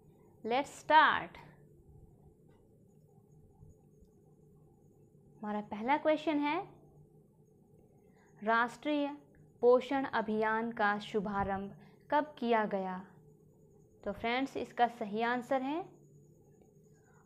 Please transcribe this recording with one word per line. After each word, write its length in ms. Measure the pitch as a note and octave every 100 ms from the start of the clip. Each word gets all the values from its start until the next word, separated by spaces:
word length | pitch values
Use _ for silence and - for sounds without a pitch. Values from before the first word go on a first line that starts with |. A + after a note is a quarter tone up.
| - - - -
Let's 300 | A3 B3 C#4+
start। 640 | - - D4+ C4+ F3 E3+ - - - - - - - - - - - - - _ - - - - - - - - - - - _ - - - - _ - - - _ - - - - - -
हमारा 200 | G#3 G#3 G#3
पहला 260 | G#3 A#3 D4+
क्वेश्चन 420 | D#4 D4+ E4 D4
है, 280 | D4 E4 G4+ - - - - - - - - - - - - - - - - -
राष्ट्रीय 720 | G#3 A#3 A#3+ - D4 D4 C#4+ D4 - - - -
पोषण 440 | A#3+ B3 B3 C#4 C4+
अभियान 580 | A#3 G#3+ G#3+ A3 A3 A#3
का 280 | A3+ G#3 G#3
शुभारंभ 760 | - A3 G#3 G3 G3 G3 G3+ - - - -
कब 260 | D4 D4 -
किया 260 | A#3 A3+ G#3+
गया? 380 | G3+ F#3 F#3 - - - - - - - - - -
तो 100 | G3+
फ्रेंड्स, 440 | G3 A3+ B3 C4+ -
इसका 300 | B3 - A#3 A#3+
सही 220 | G#3 G#3
आंसर 400 | A#3 B3 A#3+ C4+
है 220 | C4 D#4+ G4 - - - - - - - - - - - - -